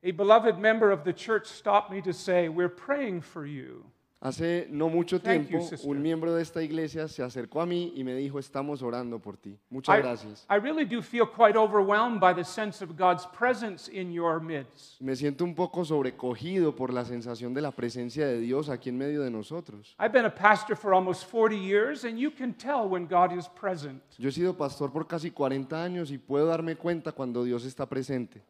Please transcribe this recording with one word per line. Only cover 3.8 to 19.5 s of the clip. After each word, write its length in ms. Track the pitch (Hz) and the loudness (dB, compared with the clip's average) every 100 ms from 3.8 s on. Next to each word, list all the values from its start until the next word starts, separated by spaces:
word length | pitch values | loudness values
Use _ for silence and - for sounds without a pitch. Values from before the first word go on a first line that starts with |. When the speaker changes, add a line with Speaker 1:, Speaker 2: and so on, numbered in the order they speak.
| - _ _ _ | -20 _ _ _
Speaker 2:
Hace 440 | 131 127 165 175 - | -8 -2 0 0 -2
no 180 | 147 160 | -2 0
mucho 320 | 165 170 185 | 2 2 0
Speaker 1:
Thank 260 | 170 175 143 | 2 2 2
you, 20 | |
Speaker 2:
tiempo, 200 | 165 170 | -2 -4
Speaker 1:
sister. 220 | 160 143 | -8 -4
Speaker 2:
un 100 | 143 | -2
miembro 360 | 151 160 165 165 | 0 0 0 0
de 80 | |
esta 180 | 160 - | -2 -4
iglesia 460 | 160 160 156 151 156 | -4 -4 -4 -6 -8
se 160 | 147 | -6
acercó 360 | 123 123 117 143 | -8 -6 -6 -4
a 60 | 175 | -2
mí 260 | 175 175 165 | -2 -4 -6
y 80 | |
me 100 | 127 | -6
dijo, 240 | 127 139 139 | -4 -4 -6
"Estamos 460 | 135 139 139 147 | -8 -6 -6 -4
orando 340 | 123 120 123 117 | -4 -4 -6 -8
por 180 | 101 95 | -10 -16
ti." 220 | - 101 _ | -16 -20 _
Muchas 300 | 131 131 202 | -8 4 4
Speaker 1:
I, 40 | |
Speaker 2:
gracias. 420 | 127 117 107 104 _ | 4 -4 -8 -16 _
Speaker 1:
I 100 | 202 | 0
really 260 | 233 311 262 | 0 -2 -2
do 160 | 240 | -2
feel 240 | - 240 233 | -4 2 0
quite 300 | 214 226 214 | 8 6 8
overwhelmed 600 | 214 208 196 208 240 220 | 4 4 4 4 2 4
by 120 | 180 | 4
the 120 | 180 | 4
sense 400 | 170 - 214 - | -2 -4 -6 -6
of 120 | 180 160 | -12 2
God's 300 | 185 175 - - | 4 4 -2 -2
presence 540 | 240 240 220 175 - | 0 0 -4 -8 -12
in 200 | 202 180 | -8 -6
your 260 | 170 170 160 | -2 0 0
midst. 600 | 160 156 131 _ - _ | -2 -8 -8 _ -20 _
Speaker 2:
Me 140 | 131 131 | -6 -2
siento 280 | 147 139 | -2 -2
un 120 | 175 160 | -4 -2
poco 280 | 180 175 | -4 -2
sobrecogido 920 | 170 151 131 123 127 117 165 190 160 143 | 0 0 0 -4 -6 -6 -4 2 2 2
por 180 | 127 | -4
la 100 | 123 | -2
sensación 520 | 120 120 117 117 123 127 | -4 -6 -8 -8 -6 -4
de 60 | |
la 100 | 151 | -4
presencia 560 | - 120 123 120 120 147 | -4 -6 -4 -8 -2 -2
de 120 | 120 | 0
Dios 300 | 117 131 151 | 0 -2 -2
aquí 200 | 123 127 | -6 -6
en 100 | 123 | -4
medio 240 | 139 147 | -4 -2
de 80 | 135 | -2
nosotros. 640 | 110 104 | -4 -8